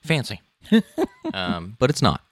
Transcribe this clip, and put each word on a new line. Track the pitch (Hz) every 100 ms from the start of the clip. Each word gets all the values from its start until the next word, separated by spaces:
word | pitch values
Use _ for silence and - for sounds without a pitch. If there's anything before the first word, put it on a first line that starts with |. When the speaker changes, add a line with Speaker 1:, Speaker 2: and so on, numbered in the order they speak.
Speaker 1:
fancy. | 156 156 117 107 _ _ -
Speaker 2:
<laughs> | 220 - - 381 - 320
Speaker 1:
Um, | 95 90 87 87 113
but | 127
it's | -
not. | 104 - -